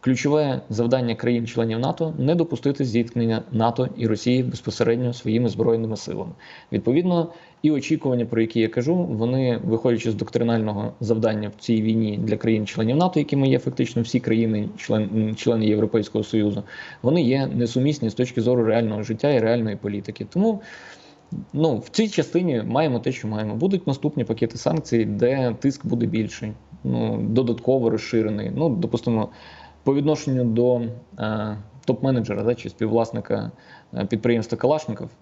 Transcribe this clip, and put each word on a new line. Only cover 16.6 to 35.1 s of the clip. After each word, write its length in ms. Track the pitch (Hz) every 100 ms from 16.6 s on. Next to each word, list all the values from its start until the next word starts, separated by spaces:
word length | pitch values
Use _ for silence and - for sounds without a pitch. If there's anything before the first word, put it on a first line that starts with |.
| 98 - - -
вони 200 | 120 165
є 260 | 123 135 135
несумісні 600 | 120 117 127 135 147 110
з 40 |
точки 280 | - 123 123
зору 220 | 110 123
реального 400 | 110 113 113 107
життя 260 | 107 113 143
і 100 | 135
реальної 360 | 110 120 110 101
політики. 520 | 104 101 98 104 104
Тому, 280 | 175 220 208 - - - - - - _ - -
ну, 240 | 139 160 117
в 120 | -
цій 200 | - 220
частині 540 | 190 143 170 180 123 113
маємо 340 | 123 156 120
те, 120 | -
що 160 | 123 107
маємо. 280 | 107 107 110
Будуть 320 | 185 196 180
наступні 360 | 135 147 147
пакети 340 | 113 113 117 -
санкцій, 480 | - 160 - 120 110
де 500 | 104 120 135 127 113
тиск 260 | 139 135 -
буде 200 | 117 113
більший, 480 | 110 104 - 107 - - -
ну, 380 | 131 120 110 110 110
додатково 600 | 113 120 117 - 135 117
розширений. 640 | 107 - 117 107 104 107 131
Ну, 140 | -
допустимо, 600 | 107 113 117 - 113 107 - - - - -
по 120 | - 139
відношенню 480 | 147 147 - 131
до, 380 | 120 113 123 123 117 113 - -
е, 380 | 110 107 107 104 - - -
топ-менеджера, 560 | 120 135 127 110 104
да, 120 | 110 120
чи 140 | -
співвласника, 840 | - 110 113 113 - 101 107 110 - - - _
е, 120 | 120 104
підприємства 520 | 110 117 117 107 113
«Калашников» 520 | 123 151 - 110 117